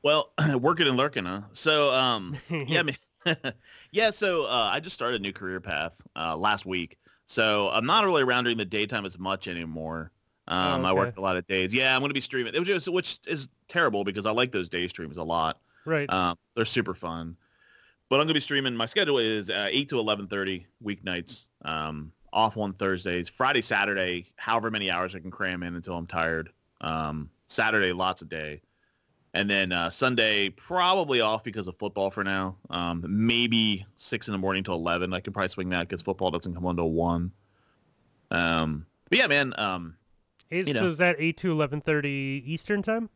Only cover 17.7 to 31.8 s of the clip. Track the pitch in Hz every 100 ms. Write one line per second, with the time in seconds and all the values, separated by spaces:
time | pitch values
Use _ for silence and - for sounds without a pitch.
17.7 | _ _ _ _ 135 160 151 - 139 131
18.7 | 117 117 214 165 135 110 107 98 98 101
19.7 | 113 143 127 107 104 98 101 95 92 90
20.7 | _ 107 101 92 90 85 - _ _ 76
21.7 | 80 78 76 78 _ _ - 110 107 101
22.7 | 95 98 92 92 90 87 - 131 139 110
23.7 | 101 101 98 92 87 - - - 113 110
24.7 | 107 95 87 92 92 87 - 95 90 87
25.7 | 87 90 87 85 85 82 80 80 _ _
26.7 | _ 78 80 78 76 73 _ _ - 110
27.7 | 110 92 90 92 92 82 82 76 73 _
28.7 | _ _ _ _ _ _ 87 101 98 92
29.7 | 90 85 - 131 120 110 104 98 - -
30.7 | 180 180 190 156 123 110 110 117 104 92
31.7 | -